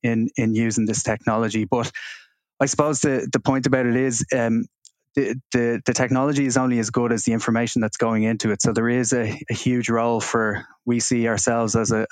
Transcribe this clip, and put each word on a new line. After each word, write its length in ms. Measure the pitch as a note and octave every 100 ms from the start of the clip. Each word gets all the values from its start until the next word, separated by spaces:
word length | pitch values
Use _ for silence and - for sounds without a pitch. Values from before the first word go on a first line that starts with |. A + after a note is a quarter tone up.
in, 260 | A#2+ A#2 A2+ -
in 180 | A2+
using 320 | A2 A2+ A2 A2
this 160 | A2
technology. 600 | - G#2+ - A2 A2+ G#2+ G#2
But 240 | B2 A#2 - - - - _ _ -
I 80 | C#3
suppose 320 | - D3+ D3
the, 280 | D3+ C3 -
the 80 | C3+
point 260 | - C3+ B2+
about 220 | C3 B2
it 80 | A#2+
is, 280 | C3 A#2 -
um, 340 | C3 A#2 A2+ - _ - _ _ -
the, 240 | B2 C3 -
the, 300 | B2+ A#2 A#2 -
the 80 |
technology 520 | A#2+ B2+ C3 C3+ C#3+ C#3
is 120 | B2
only 220 | B2+ A#2+
as 100 | A2
good 240 | B2 A#2+
as 100 | A#2
the 100 | -
information 480 | A2+ A2+ A2+ A#2 -
that's 160 | A2 -
going 260 | A#2 A2+
into 260 | A2 A2+ A2+
it. 120 | G#2
So 120 | -
there 160 | A2 A#2
is 240 | B2 A#2
a, 260 | B2 A2 - -
a 40 |
huge 360 | A2 - B2 A#2
role 300 | A#2 A#2 A2+
for, 460 | - A#2 A2 G#2+ - - -
we 140 | A#2+
see 280 | - A#2+ A#2
ourselves 480 | G#2+ - A#2 A2+ A2+
as 160 | A2
a, 160 | A2 G#2+